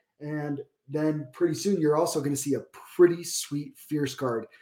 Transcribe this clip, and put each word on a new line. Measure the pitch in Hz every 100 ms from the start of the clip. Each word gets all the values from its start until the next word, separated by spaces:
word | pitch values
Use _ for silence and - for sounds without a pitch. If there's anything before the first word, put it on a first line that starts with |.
| _ _
And | 147 151 147 143 - _ -
then | 151 156 151 131
pretty | - 175
soon, | 151 202 185
you're | 151 151
also | 170 156
gonna | 143 135
see | 143
a | 127 - - - -
pretty | 175 170
sweet | 170 - - 143 143 -
Fierce | - 151 135
card | - 131 113 - -